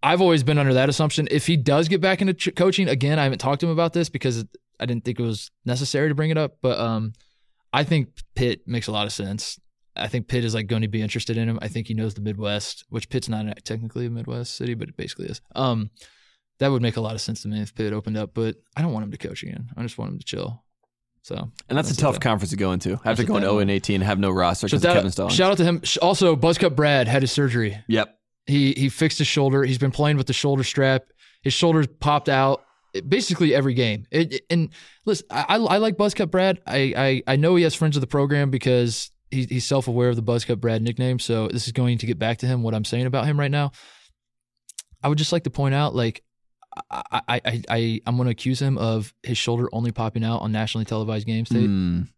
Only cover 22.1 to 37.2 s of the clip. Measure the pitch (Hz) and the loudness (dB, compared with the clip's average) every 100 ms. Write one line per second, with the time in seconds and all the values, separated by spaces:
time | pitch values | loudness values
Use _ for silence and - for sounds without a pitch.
22.1 | - 127 110 92 98 98 90 92 95 - | 2 0 0 -2 -2 0 0 -2 -4 -2
23.1 | 113 117 104 98 104 101 98 - 101 95 | 0 0 0 2 2 2 0 0 0 2
24.1 | 98 98 92 90 90 101 101 175 175 98 | 0 0 2 2 0 0 2 4 4 2
25.1 | - - - 185 196 170 170 - - 170 | -2 0 2 2 4 2 2 -2 0 2
26.1 | 190 185 156 160 170 185 131 151 139 117 | 4 4 4 2 4 2 2 4 4 4
27.1 | 135 131 - 139 120 110 101 - 110 104 | 2 2 2 0 2 0 -4 0 0 0
28.1 | _ _ _ - 143 139 131 135 - 160 | _ _ _ 0 2 2 2 0 2 0
29.1 | - 147 - 139 139 131 127 139 - 147 | 2 0 2 4 4 2 2 0 2 2
30.1 | 147 127 131 147 139 127 - 135 131 - | 2 0 0 2 2 0 2 2 2 -2
31.1 | _ _ _ - - 170 160 143 - 147 | _ _ _ -4 2 4 4 2 -2 0
32.1 | 147 147 135 135 139 _ _ _ - 165 | 2 2 2 4 0 _ _ _ -10 -2
33.1 | 190 - 180 165 135 135 123 120 104 101 | 0 0 2 4 4 2 2 0 0 -2
34.1 | 156 165 131 _ 170 156 - - _ - | -2 0 -2 _ 0 0 -4 -20 _ -2
35.1 | 220 - 120 - 208 220 190 220 180 208 | -2 -2 -4 0 2 4 2 2 2 0
36.1 | - 185 185 190 185 - 135 135 - 135 | 2 0 2 2 0 -2 0 0 2 2
37.1 | 135 | 2